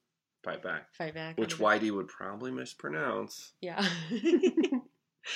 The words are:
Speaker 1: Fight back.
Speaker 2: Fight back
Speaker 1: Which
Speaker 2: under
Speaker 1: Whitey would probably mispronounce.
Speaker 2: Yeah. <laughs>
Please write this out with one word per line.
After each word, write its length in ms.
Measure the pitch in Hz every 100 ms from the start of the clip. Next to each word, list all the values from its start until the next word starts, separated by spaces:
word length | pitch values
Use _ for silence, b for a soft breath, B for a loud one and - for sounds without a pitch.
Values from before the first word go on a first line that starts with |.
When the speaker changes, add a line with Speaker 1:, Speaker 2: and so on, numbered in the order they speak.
| _ _ _ _
Speaker 1:
Fight 200 | 90 82
back. 280 | 92 80 - -
Speaker 2:
Fight 180 | 160
back 240 | 160 160 165
Speaker 1:
Which 160 | 110 -
Speaker 2:
under 20 | 107 107 107
Speaker 1:
Whitey 60 | 101
would 120 | 90
probably 420 | - 98 104 127
mispronounce. 1000 | 131 127 - 147 156 139 104 104 - - _
Speaker 2:
Yeah. 260 | 180 165 196 170 160
<laughs> 720 | 220 311 349 359 320 302 254 - _ _ _ B